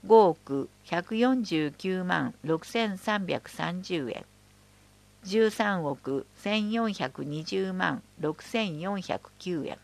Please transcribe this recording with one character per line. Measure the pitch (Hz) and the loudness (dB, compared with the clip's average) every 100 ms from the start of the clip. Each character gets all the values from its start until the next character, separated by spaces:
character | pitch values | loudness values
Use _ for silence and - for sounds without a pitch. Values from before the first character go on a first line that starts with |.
五 | 190 220 196 | 10 10 10
億 | 160 - 139 131 _ - | 4 -4 -4 -4 _ -6
百 | 170 | -4
四 | 175 220 247 262 208 | -2 2 2 2 0
十 | 160 151 143 | 0 0 -2
九 | 190 185 | -4 -2
万 | 180 170 131 - | 0 0 0 -6
六 | 151 160 | -2 -2
千 | - 233 220 190 | 0 -2 -2 -2
三 | - 208 | -2 -2
百 | 180 143 - | -2 -4 -6
三 | - 156 180 | -6 -4 -4
十 | 185 175 127 | -4 -4 -4
円。 | - - - _ - - - _ - _ _ | -8 -12 -20 _ -20 -20 -20 _ -20 _ _
十 | 190 208 220 | -2 2 4
三 | - 208 190 | 4 0 0
億 | 151 135 - 135 - - | -2 -4 -4 -4 -4 -8
千 | 202 214 208 | -2 -2 0
四 | 226 226 | 0 -2
百 | 196 131 - | -2 -6 -6
二 | 139 147 160 | -6 -6 -4
十 | 190 190 | -2 -2
万 | 185 180 165 - - | 0 -2 -2 -8 -6
六 | 151 160 | -4 -4
千 | - 226 214 151 | -4 -2 -2 -4
四 | 180 202 | -6 -6
百 | 180 - - _ | -4 -6 -6 _
九 | 180 170 | -6 -4
円。 | 123 - | -4 -10